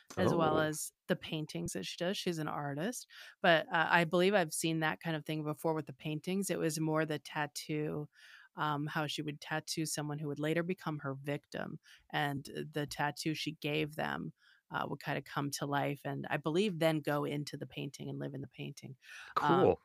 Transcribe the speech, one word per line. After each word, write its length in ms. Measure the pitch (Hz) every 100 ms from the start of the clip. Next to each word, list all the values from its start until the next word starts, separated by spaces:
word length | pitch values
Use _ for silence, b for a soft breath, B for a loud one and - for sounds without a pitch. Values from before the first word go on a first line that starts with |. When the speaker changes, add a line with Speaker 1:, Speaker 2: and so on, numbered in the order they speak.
| b -
Speaker 1:
as 180 | 180 170
well 220 | 156 156
Speaker 2:
Oh. 20 |
Speaker 1:
as 320 | 156 151 - _ -
the 80 | 180
paintings 580 | - 156 151 170 170
that 120 | 185 175
she 100 | -
does, 200 | 175 208
she's 200 | 190 165
an 100 | 156
artist, 600 | 160 143 143 202 - - B B B
but, 240 | 185 160 -
uh, 140 | 175 160
I 140 | 170
believe 300 | 165 180 185
I've 200 | 208 156
seen 280 | - 165 160
that 180 | 156 180
kind 160 | 170 156
of 100 | 156
thing 180 | 156
before 300 | 151 147 165
with 120 | 156 147
the 60 |
paintings, 560 | 131 156 151 - 190 190
it 100 | -
was 200 | 160 156
more 260 | 156 156 156
the 140 | 151
tattoo, 880 | - 156 147 - - 151 151 156 151 B B B B 190
um, 300 | 151 147 151
how 200 | 165 147
she 140 | -
would 180 | 151 147
tattoo 440 | - 156 - - 156
someone 340 | - 147 147
who 80 | 151
would 120 | 143
later 240 | 151 165
become 360 | 170 180 165 147
her 140 | 139 135
victim, 640 | 143 147 - - - - b b b
and, 380 | 151 147 139 143 151
uh, 60 | 147
the 140 | 151 147
tattoo 480 | - 147 - 160
she 200 | 151 147
gave 420 | 156 147 151 151 156
them, 380 | 147 - 160 - b b -
uh, 140 | 156 -
would 120 | 147
kinda 200 | 156 143
come 300 | - 151 143
to 140 | - 143
life 360 | 143 139 143 143
and, 200 | 139 -
I 80 | 147
believe, 420 | 156 170 214 160
then 200 | 160 156
go 240 | 147 147 147
into 320 | 147 147 147
the 100 | 139
painting 420 | 151 143 - 143
and 100 | 139
live 140 | 143
in 80 | 139
the 60 | 139
painting, 500 | - 143 - - 135 B B B -
um, 360 | 147 139 107
Speaker 2:
Cool. 60 | 85